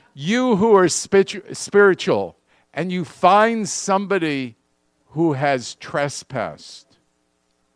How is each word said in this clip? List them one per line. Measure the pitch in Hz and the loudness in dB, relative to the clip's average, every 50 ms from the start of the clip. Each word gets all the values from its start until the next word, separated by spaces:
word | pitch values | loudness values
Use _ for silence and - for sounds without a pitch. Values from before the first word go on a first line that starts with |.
| _ _ _ | _ _ _
"You | 135 139 170 220 247 254 254 226 | -10 -6 -2 -2 0 0 0 2
who | 175 214 226 214 | 2 4 6 6
are | 190 185 | 6 6
spitu-, | 160 - - - - - 196 196 - - 196 - - - | 4 0 -2 -4 0 2 2 2 0 -2 -14 -14 -14 -14
spiritual, | - - - - 202 202 196 175 - - 185 135 104 98 82 - _ _ _ _ _ _ _ - | -14 -8 0 4 4 6 4 4 2 0 -2 0 0 -2 -4 -10 _ _ _ _ _ _ _ -8
and | 143 170 185 | -8 -6 -4
you | 180 185 165 | -4 -6 -6
find | - - - - 180 190 208 214 226 233 226 208 147 | -8 -6 0 2 4 6 6 4 2 0 -2 -6 -6
somebody | - - - 202 196 196 202 180 202 190 160 156 143 135 131 120 113 _ _ _ _ _ _ _ _ _ _ _ | -8 -8 -4 -2 -2 -2 -2 -2 -4 -2 -2 -2 -4 -4 -6 -8 -12 _ _ _ _ _ _ _ _ _ _ _
who | - 151 170 165 147 | -4 -2 0 0 0
has | 131 147 143 139 127 113 - - | 0 0 0 0 -2 -4 -8 -16
trespassed, | - - - - 151 143 143 - - - - - 127 101 82 76 - - - - - - _ _ _ _ _ _ _ _ _ _ _ _ _ _ _ _ _ _ | -16 -14 -8 -6 -4 -4 -4 -6 -10 -14 -12 -8 -8 -8 -8 -10 -14 -20 -20 -20 -20 -20 _ _ _ _ _ _ _ _ _ _ _ _ _ _ _ _ _ _